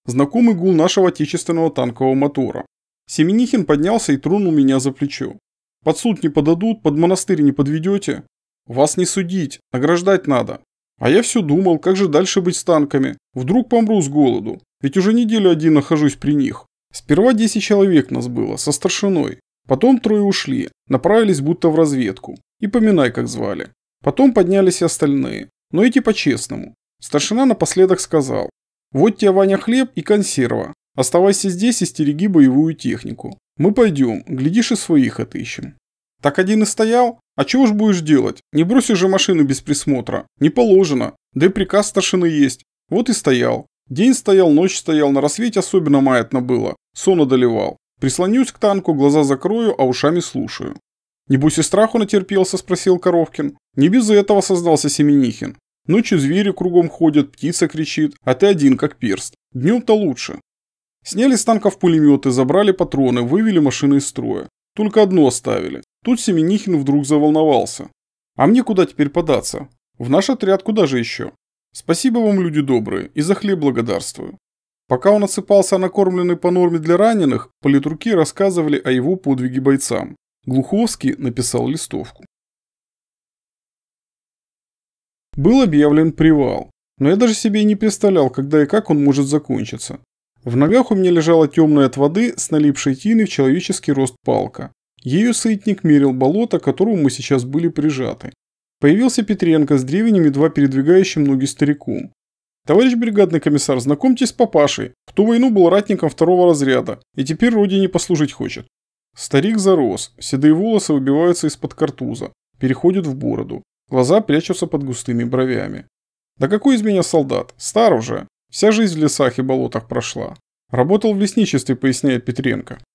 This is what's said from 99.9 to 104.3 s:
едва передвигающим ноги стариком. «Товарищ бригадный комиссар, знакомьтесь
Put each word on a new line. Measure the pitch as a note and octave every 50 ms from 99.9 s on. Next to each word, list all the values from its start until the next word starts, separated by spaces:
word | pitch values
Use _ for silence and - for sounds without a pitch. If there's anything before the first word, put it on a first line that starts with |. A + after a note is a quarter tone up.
| D3 F#3+ A3 A#3 G#3+ F#3+ E3
едва | D3+ C3+ C#3 D3+ D#3+
передвигающим | C#3+ - C#3+ C#3 C3+ C3+ C3+ D3 F3 F#3+ G3 F#3+ - D#3+ D3
ноги | C#3 C3+ C3 C3
стариком. | C#3 - - D3+ C#3+ D3 C#3+ - - A#2+ - - - - _ _ _ _ _ _ _ _ _ _
«Товарищ | - D3 G3 B3 C4 B3
бригадный | A#3 A#3+ A3+ G#3+ G3+ G3+ F3 E3 D#3+
комиссар, | - D#3+ D3 C#3+ - - C#3 B2+
знакомьтесь | A#2+ C3+ C#3+ C#3 - C4 B3+ A3+ C4+ A3